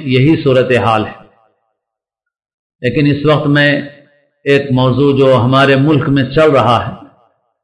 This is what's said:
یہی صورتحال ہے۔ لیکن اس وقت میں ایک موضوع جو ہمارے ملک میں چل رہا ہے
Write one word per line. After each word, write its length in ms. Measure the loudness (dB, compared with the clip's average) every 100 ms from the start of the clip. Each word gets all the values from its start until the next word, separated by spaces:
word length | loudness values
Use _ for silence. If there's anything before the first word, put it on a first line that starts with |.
| -4
یہی 260 | 0 2 0
صورتحال 640 | 0 0 0 0 0 -2 -4
ہے۔ 100 | -10 -20 _ _ _ _ _ _ _ _ _ _ _ _ _ _ _
لیکن 220 | -6 -2 -2
اس 140 | 0 0
وقت 220 | -2 0
میں 220 | 0 0 -2 -6 -18 _ _ _ _ -2
ایک 260 | -2 0
موضوع 400 | 0 0 0 0 2
جو 100 | 2 2
ہمارے 380 | 2 2 2 2
ملک 340 | 0 0 0
میں 140 | -2 -2 0
چل 160 | 2
رہا 260 | 2 2 0 -4
ہے 60 | -12 -20 _ _ _ _ _